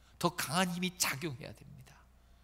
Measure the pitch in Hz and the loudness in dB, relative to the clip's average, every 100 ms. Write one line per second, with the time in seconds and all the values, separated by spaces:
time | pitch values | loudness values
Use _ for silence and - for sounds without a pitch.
0 | - - 170 - - 160 185 175 180 180 | -18 0 0 2 0 2 2 2 -2 2
1 | - 135 160 123 - - - - - - | 0 2 -2 -4 -8 -12 -16 -18 -18 -20
2 | - - - - | -20 -20 -20 -20